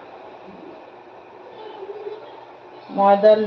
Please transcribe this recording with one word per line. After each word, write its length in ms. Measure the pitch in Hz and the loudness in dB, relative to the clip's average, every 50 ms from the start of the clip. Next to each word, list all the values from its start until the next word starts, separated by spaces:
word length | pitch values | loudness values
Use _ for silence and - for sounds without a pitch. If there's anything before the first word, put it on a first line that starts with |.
| - - - - - - - - - - 196 - - - - - - - - - - - - - - - - - 370 - - 440 440 415 - 403 392 - 427 415 403 403 427 - - - - - - - - - - - - - - - - | -20 -20 -20 -20 -20 -20 -20 -20 -20 -20 -20 -20 -18 -20 -20 -20 -20 -20 -20 -20 -20 -20 -20 -20 -20 -20 -20 -20 -20 -20 -18 -18 -16 -16 -16 -14 -14 -14 -12 -12 -12 -12 -12 -14 -16 -18 -20 -20 -20 -20 -20 -20 -20 -20 -20 -20 -16 -8 -2
ময়দার 420 | 196 196 202 202 202 202 214 214 214 214 | 2 4 4 6 6 6 6 6 6 4